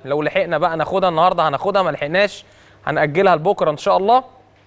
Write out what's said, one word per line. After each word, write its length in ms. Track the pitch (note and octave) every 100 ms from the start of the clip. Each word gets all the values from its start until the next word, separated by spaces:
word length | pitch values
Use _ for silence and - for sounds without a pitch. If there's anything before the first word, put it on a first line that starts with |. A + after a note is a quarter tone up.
لو 180 | C3 D3
لحقنا 360 | D3 F#3+ E3+ D#3
بقى 180 | E3+ E3
ناخدها 320 | D3 F#3+ F#3
النهاردة 400 | D#3+ F3+ F3 D#3
هناخدها، 340 | C#3 F#3 G3
ما 80 | F3+
لحقناش 540 | C#3+ D3 F3 G3+ - - _ - _ -
هنأجلها 500 | D3 D3+ D3 G3 E3+
لبكرة 340 | D#3+ G3+ D#3+
إن 60 | D3
شاء 200 | - F#3
الله. 280 | F#3+ B3 C4 - _ _